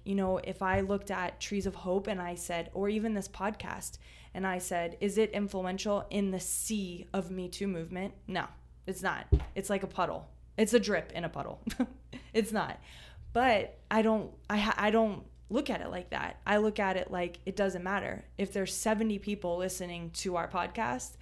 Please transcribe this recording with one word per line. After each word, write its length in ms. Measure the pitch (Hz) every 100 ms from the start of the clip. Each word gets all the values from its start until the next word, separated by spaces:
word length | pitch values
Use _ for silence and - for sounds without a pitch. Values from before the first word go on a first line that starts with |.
you 100 | 196
know, 240 | 196 190 185
if 180 | - -
I 200 | 190 196
looked 280 | 190 202 196
at 300 | 185 180 -
Trees 260 | - 202 190
of 80 |
Hope 340 | 175 180 190 202
and 140 | 185
I 140 | 175 170
said, 340 | - 170 170
or 140 | 190 202
even 260 | 214 226
this 140 | 208 -
podcast, 720 | - 196 214 - - - - - - -
and 120 | 180 190
I 140 | 185
said, 380 | 180 175 170 -
"Is 180 | 202 190
it 140 | 214
influential 720 | 208 202 190 185 190 214 202 -
in 180 | 202 196
the 100 | 185
sea 680 | - - - 214 185 175 -
of 180 | 196 175
Me 180 | 185 180
Too 180 | - 202
movement?" 460 | 170 165 180 196 - -
No, 180 | 175 - - - - -
it's 160 | 185
not. 240 | 185 143 - - - 196
It's 140 | 190
like 120 | 196
a 60 | 190
puddle. 420 | - 170 - - - - -
It's 160 | 220
a 60 | 233
drip 320 | 202 180 -
in 100 | 165
a 60 | 165
puddle. 320 | - - - - -
<laughs> 80 | 247 - - 247 -
It's 200 | 226 208
not. 280 | 214 147 - - - - - -
But 460 | 233 254 208 - - -
I 140 | 214
don't, 280 | 220 220 143 - -
I 100 | 208
ha-, 180 | 208 -
I 140 | 208
don't 320 | 226 220 190 - - -
look 220 | 254 -
at 100 | 190
it 80 | -
like 220 | 185 -
that. 280 | 65 - - -
I 120 | 208
look 220 | 214 208
at 160 | 190 185
it 140 | -
like 300 | 180 180 - 196
it 80 | 190
doesn't 280 | 196 180
matter. 400 | 180 196 - - - -
If 160 | 196
there's 200 | 202 185
seventy 440 | - 226 214 220 202
people 400 | 208 202 175 175
listening 540 | 185 185 175 170 170 -
to 200 | 196 175
our 120 | 170
podcast, 720 | 185 180 - 233 247 - -